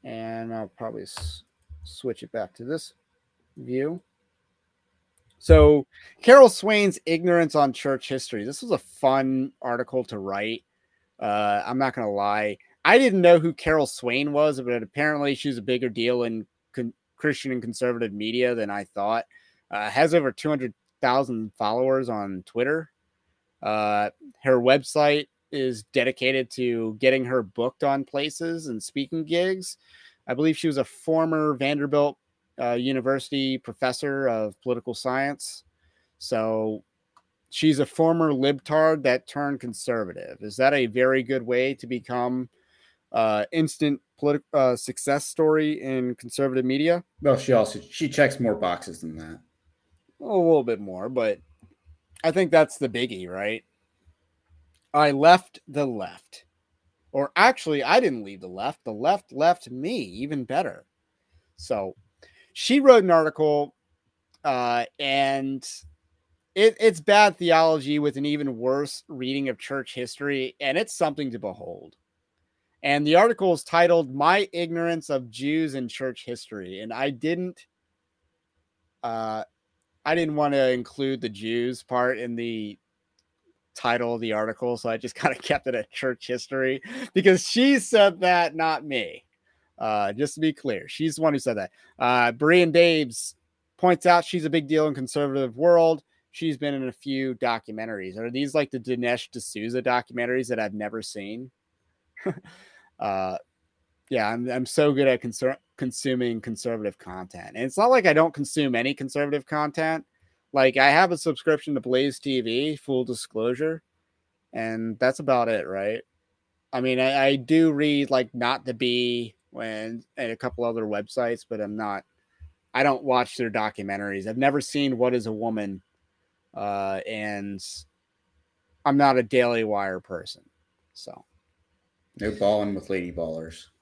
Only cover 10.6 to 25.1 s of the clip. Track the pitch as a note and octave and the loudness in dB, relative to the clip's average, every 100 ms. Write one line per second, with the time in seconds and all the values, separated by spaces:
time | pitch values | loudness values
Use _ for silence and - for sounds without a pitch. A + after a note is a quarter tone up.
10.6 | _ _ _ _ _ _ A2 G#2 G#2 G#2 | _ _ _ _ _ _ -2 0 0 0
11.6 | - B2+ C3 B2 G#2+ G2+ G2+ G#2 G#2+ G2+ | -2 -2 -2 -2 -4 -2 -2 -2 -4 -6
12.6 | _ _ D3+ A#3 C4 F#3+ F3 F3 E3 - | _ _ 6 6 6 6 8 8 6 -2
13.6 | - D#3 C#3 - B2 B2 D3 C#3+ D3+ C3+ | 0 2 0 -2 -4 -2 -2 2 2 0
14.6 | B2 A#2+ A2 - D3+ D3+ C#3+ C3+ D3 A#2+ | -4 -4 -4 -2 -2 0 -2 -2 -4 -6
15.6 | G#2+ B2+ B2 A2+ A#2 B2 A#2 A2+ G#2 _ | -2 -2 -2 -2 0 0 -2 -4 -10 _
16.6 | _ - A#2 - _ _ D3+ C#3 C#3 B2+ | _ -8 -8 -10 _ _ -2 -2 -4 -6
17.6 | A2+ A2+ B2 A#2+ A2+ G2+ A2 A#2+ B2 A#2+ | -6 -4 -2 -2 -6 -6 -4 0 0 0
18.6 | G#2 G2+ G2 - G2+ A2+ - _ _ _ | -4 -6 -10 -6 -2 -2 -6 _ _ _
19.6 | _ G#2 G#2+ B2+ D#3 E3+ C#3 - D3+ D3 | _ -8 -4 2 4 4 2 -4 -4 -2
20.6 | B2+ - _ _ C3 B2+ C3+ A#2 A2 _ | -4 -10 _ _ 2 2 0 -4 -8 _
21.6 | G#2 A#2 C3 C3 B2 A2 G2+ F#2+ F#2 A#2 | -2 0 2 0 -2 -6 -6 -10 -8 -4
22.6 | C3 D#3 D#3+ _ _ _ _ _ _ _ | -2 -2 -6 _ _ _ _ _ _ _
23.6 | G#2 G#2+ G#2 G#2 G#2 _ D4 - C#3 B2+ | -4 -2 0 0 -2 _ -20 -6 2 4
24.6 | A#2+ C3+ - D#3 D3 | 6 4 2 2 2